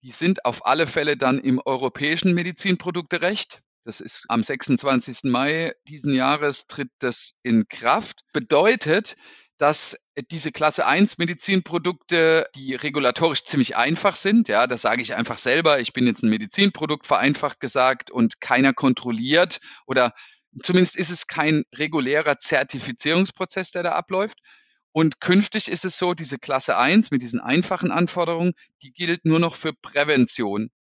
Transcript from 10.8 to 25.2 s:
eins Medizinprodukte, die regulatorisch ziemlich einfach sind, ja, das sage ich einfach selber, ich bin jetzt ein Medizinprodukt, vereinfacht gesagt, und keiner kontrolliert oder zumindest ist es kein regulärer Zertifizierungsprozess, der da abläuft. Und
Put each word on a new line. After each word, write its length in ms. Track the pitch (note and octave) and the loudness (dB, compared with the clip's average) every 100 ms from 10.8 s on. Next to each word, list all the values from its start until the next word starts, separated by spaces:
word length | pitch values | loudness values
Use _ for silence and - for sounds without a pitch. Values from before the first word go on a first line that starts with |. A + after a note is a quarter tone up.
| - | 2
eins 320 | D#3 G#3 - | 4 2 2
Medizinprodukte, 1300 | E3+ F3 - F#3+ - E3+ F3 D#3+ - E3+ D#3+ D#3+ - C3+ | -4 -2 0 0 0 -4 -4 -8 -2 2 4 4 0 -10
die 180 | C3+ | -8
regulatorisch 680 | C3 D3 C#3+ C3 - E3 C3+ | -6 -4 0 0 2 0 0
ziemlich 320 | - C#3+ A#2+ - | -2 0 0 2
einfach 400 | B2+ D#3+ G3+ - | 0 2 0 0
sind, 320 | G3 A3+ A3 | 2 2 4
ja, 180 | G#2 B2 | 2 2
das 160 | A#2+ | 0
sage 200 | A2+ A#2+ | 0 0
ich 120 | A#2+ | -2
einfach 240 | G#2+ A#2 A2+ | -4 -4 -2
selber, 400 | - C#3+ D#3+ C#3+ | 0 2 4 2
ich 140 | A#2 | 0
bin 120 | - B2 | 0 0
jetzt 160 | G#2+ | 2
ein 60 | A2+ | 0
Medizinprodukt, 760 | G#2+ G#2 - G3+ - D#3 D3+ - | 0 -2 2 2 2 -6 -6 -2
vereinfacht 540 | A#2+ C3 C#3+ C#3+ - | 0 2 0 -4 -6
gesagt, 500 | C3 C3+ B2+ B2+ - | -4 2 2 0 -6
und 300 | - A2+ - | 0 0 -2
keiner 320 | - B2+ C3+ | 0 2 4
kontrolliert 880 | B2 C3+ B2 B2 A2+ B2+ D3+ F3 - - - - | 2 0 0 -2 -4 2 2 2 -2 -8 -20 -4
oder 260 | C3 B2 - - _ _ C#3 | 0 0 -2 -20 _ _ -8
zumindest 360 | - F3+ F3+ - | 0 4 4 2
ist 140 | F3+ | -2
es 180 | F3 - | 0 -2
kein 340 | - D3+ D#3 - | 0 0 0 -2
regulärer 680 | C3 D3+ D3+ B2+ D3 D3+ C#3 | -6 -4 -2 0 0 0 0
Zertifizierungsprozess, 1300 | - C#3 C3 C3+ B2+ A#2+ D3+ E3+ F#3+ - F#3 - F3+ | 0 0 -2 -6 -8 -4 0 0 0 -4 -8 -4 -4
der 140 | F3+ | -4
da 80 | E3+ | -2
abläuft. 480 | D#3+ F3 F#3 G#3+ - _ - _ _ _ | -4 -2 -4 -4 -8 _ -20 _ _ _
Und 300 | D#3 D#3+ - | 0 0 0